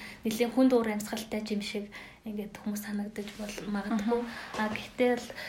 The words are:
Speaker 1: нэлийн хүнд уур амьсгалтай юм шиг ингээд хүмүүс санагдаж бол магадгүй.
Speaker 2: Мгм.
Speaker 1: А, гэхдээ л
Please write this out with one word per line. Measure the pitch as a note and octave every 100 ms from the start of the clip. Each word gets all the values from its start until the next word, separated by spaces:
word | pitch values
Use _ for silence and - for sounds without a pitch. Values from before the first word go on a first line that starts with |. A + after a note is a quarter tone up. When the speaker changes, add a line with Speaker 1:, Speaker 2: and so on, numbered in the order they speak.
| - -
Speaker 1:
нэлийн | A3 A3 A#3+
хүнд | B3+ C4
уур | B3 A3
амьсгалтай | G#3 - G#3+ - G#3+ G#3+
юм | G#3
шиг | G3+ G#3 G#3 - - -
ингээд | A3 G#3 G#3 -
хүмүүс | G#3+ G#3
санагдаж | G#3 G#3 G3+ - G3+ -
бол | G#3 - G3+
магадгүй. | G#3 G3+ A3 G#3 A#3+
Speaker 2:
Мгм. | A#3+ - - G#3+
Speaker 1:
А, | G#3+
гэхдээ | G#3+ - - B3 A#3
л | - -